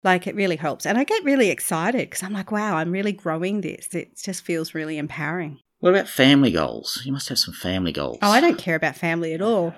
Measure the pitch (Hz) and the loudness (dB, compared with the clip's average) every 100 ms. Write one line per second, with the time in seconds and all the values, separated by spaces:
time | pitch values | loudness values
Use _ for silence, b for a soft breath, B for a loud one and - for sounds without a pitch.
0 | 190 180 185 202 196 156 151 - - 226 | 4 2 0 -2 -2 0 -4 -4 0 0
1 | 285 427 302 277 208 147 - 165 180 247 | 2 0 2 4 4 2 -2 -2 0 -2
2 | 143 - 190 202 190 214 214 160 165 185 | -4 -8 -8 -8 -4 -4 -2 -2 -2 -2
3 | 208 202 170 160 180 208 165 - - 170 | -2 -2 -4 -2 -2 -2 -4 -8 -8 -8
4 | - - - 180 - 170 156 160 156 151 | -8 -12 -10 -8 -4 -4 -4 -8 -6 -6
5 | 151 156 147 175 151 139 _ _ 180 196 | -8 -6 -6 -4 -8 -12 _ _ 2 2
6 | - - 131 143 127 82 69 55 - - | 2 4 6 8 6 2 -2 -4 -8 -8
7 | 131 139 - 123 - - 90 92 87 76 | -6 -6 -4 -2 -2 -4 -4 -2 -2 -2
8 | 67 58 202 226 339 - - 160 156 - | -6 0 4 6 6 2 -2 0 -2 -2
9 | 170 165 165 160 208 214 170 | -2 -2 -2 0 2 2 0